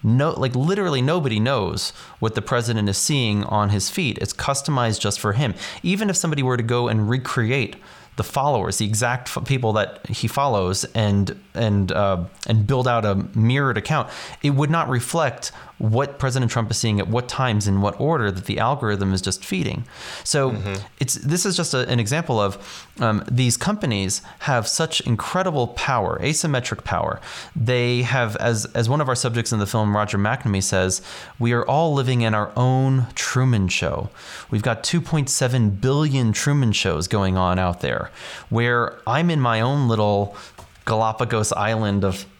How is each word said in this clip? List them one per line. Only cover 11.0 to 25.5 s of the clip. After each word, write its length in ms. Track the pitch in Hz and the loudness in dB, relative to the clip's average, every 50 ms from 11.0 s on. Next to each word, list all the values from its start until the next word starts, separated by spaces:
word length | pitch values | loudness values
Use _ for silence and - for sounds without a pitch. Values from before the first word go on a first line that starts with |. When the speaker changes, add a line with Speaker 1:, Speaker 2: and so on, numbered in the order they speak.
| 107 104 101 101 98 92 - - - - _ | 2 4 4 2 2 0 -2 -10 -16 -10 _
Speaker 1:
and, 380 | 87 117 110 104 101 98 90 | -2 0 2 2 2 2 2
uh, 320 | - - 101 98 95 87 87 - - - - | 2 2 2 2 2 0 -2 -6 -8 -10 -2
and 180 | - 110 110 104 | 2 2 2 4
build 220 | 101 135 127 123 | 2 2 2 2
out 180 | 127 120 117 107 | 2 2 2 2
a 100 | 104 98 95 - - - | 2 0 0 -2 -2 0
mirrored 420 | 113 110 113 127 139 143 135 113 | 2 2 4 4 4 2 2 0
account, 320 | 104 - - 156 147 120 - - - - - - - | 0 0 0 0 0 0 -4 -8 -14 -14 -16 -14 -2
it 100 | - 147 | 0 0
would 180 | 143 135 151 143 | 2 2 2 2
not 160 | 160 170 156 120 | 2 0 0 0
reflect 600 | 131 120 123 - - 170 156 131 117 - - - - - - - - _ | 0 -2 -2 0 0 0 0 0 -2 -4 -12 -12 -12 -14 -20 -20 -10 _
what 380 | - 110 110 123 - - - | 0 2 2 2 2 0 -4
President 320 | - 139 131 123 131 127 110 | -4 -2 0 0 0 0 0
Trump 220 | - 123 110 104 | 0 0 -2 -2
is 60 | - | -2
seeing 220 | - - 113 104 101 | 0 0 2 2 2
at 80 | 95 | 0
what 220 | 85 110 123 123 127 | 0 0 -2 -2 -2
times, 380 | - - 131 127 107 104 98 | -4 -2 0 2 2 2 2
in 140 | 101 98 98 | 2 2 2
what 200 | 98 104 - - | 2 0 0 0
order 300 | 127 147 165 147 113 101 | 0 0 0 2 0 0
that 140 | 92 95 - | -2 -2 -4
the 120 | - 104 | -4 -2
algorithm 560 | - 110 120 143 139 127 110 104 98 98 95 95 | 0 0 0 0 0 -2 -2 -2 0 0 0 0
is 80 | 95 | 0
just 240 | - 95 90 - - | 0 -2 -4 -6 -6
feeding. 400 | - 196 185 156 - - - 120 - - - - - - - - | -6 -4 -2 -2 -2 -4 -6 -8 -10 -14 -16 -16 -14 -14 -10 -6
So 260 | - - 147 135 131 | -2 0 0 0 0
Speaker 2:
Mm-hmm. 240 | 110 104 95 101 98 98 101 - - - | -2 -2 -4 -4 -6 -6 -8 -12 -6 -6
Speaker 1:
it's, 140 | 135 120 - | -4 -4 -4
this 320 | - - 139 160 175 - | -4 -2 -2 0 0 0
is 100 | 202 175 | 0 0
just 200 | 180 170 - - | -2 -2 -2 0
a, 120 | 127 123 | -2 0
an 120 | - 123 120 | 0 0 0
example 400 | 113 104 135 160 170 - 127 110 | 0 0 -2 -2 -2 0 0 2
of, 480 | 104 98 98 - - - - - - - - - | 2 0 0 -6 -12 -16 -16 -18 -18 -20 -6 -2
um, 240 | 120 113 107 101 - - | 0 0 0 0 0 0
these 280 | 123 120 131 123 117 | 0 2 2 2 2
companies 680 | - - 190 214 208 - 147 113 101 95 92 95 - - - - - | 0 0 -2 0 0 -2 -2 0 0 -2 -2 -4 -6 -8 -12 -16 -8
have 280 | - - 135 120 107 | -2 0 0 0 0
such 340 | - - - 160 160 - - | -2 -2 -2 -2 -2 -2 -4
incredible 680 | - - 117 104 - - - 180 190 190 | 0 0 0 0 -2 -2 -2 0 0 0